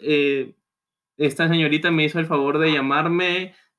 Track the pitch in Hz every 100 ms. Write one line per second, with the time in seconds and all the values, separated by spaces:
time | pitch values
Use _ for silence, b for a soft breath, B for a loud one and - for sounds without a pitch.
0 | 151 147 143 139 131 - _ _ _ _
1 | _ - 170 170 165 165 156 151 175 160
2 | 151 165 160 151 139 151 160 147 135 139
3 | 160 170 180 180 190 b b